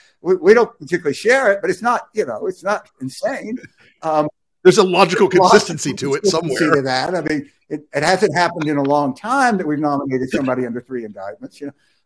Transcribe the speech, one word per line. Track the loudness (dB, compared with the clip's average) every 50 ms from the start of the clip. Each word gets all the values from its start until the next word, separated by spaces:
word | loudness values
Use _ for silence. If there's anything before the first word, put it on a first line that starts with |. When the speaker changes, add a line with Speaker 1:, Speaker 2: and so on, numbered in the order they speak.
| _ _ _ _
Speaker 1:
we, | -2 -2 0 4
we | 6 6 6
don't | 6 6 0 -4 -10
particularly | -10 -6 -6 -4 -2 -4 -4
share | -2 0 2 2 2 2 2
it, | 0 0
but | -2 -4
it's | -4 -2 -2
not, | -2 -2 -2 -4 -6 -6
you | -4 -4
know, | -4 -4 -6 -6 -8
it's | -8 -6 -4
not | -4 -4 -4 -6 _ _ -12
insane. | -12 -12 -10 -8 -8 -6 -6 -8 -10 -10 -10 -12 -12 -16 _ _ _ _ _ _
Um, | -6 -2 0 0 0 -2 -4 _ _ _ _ _ 6
Speaker 2:
There's | 6 6 6
a | 4
logical | 2 4 2 2 2 2 2 2 4
Speaker 1:
there's | 4 4
a | 6 6
Speaker 2:
consistency | 6 6 4 2 -6 -6 -6 -6 -6
to | -4 -4 -4 -2
it | -2
Speaker 1:
consistency | 0 0 0 0 -2 -2 -2
Speaker 2:
somewhere. | 0 0 0 0
Speaker 1:
to | 0 0
that. | 0 -2 -2 -2 -2 -4
I | -4
mean, | -2 -2 -4 -4 -6 -8 _ _ _ -12
it, | -12 -12 -10 _ -6
it | -2 0
hasn't | 2 2 2 2 0 0 0
happened | 0 0 -2 -4 -4 -2
in | -2 -2
a | 0
long | 0 2 0 0 -2 -4
time | -6 -6 -2 0 2 2 2 0 0
that | -2 -2
we've | -4 -2
nominated | -2 -2 -2 -2 -4 -2 -4 -4 -4 -2
somebody | -4 -2 -2 -2 -2 -2 -4
under | -4 -6 -8
three | -10 -10 -10 -10 -10
indictments, | -10 -12 -12 -12 -12 -14 -14 -16 -20 -18 -14
you | -14 -14
know. | -16 _ _ _ _ _ _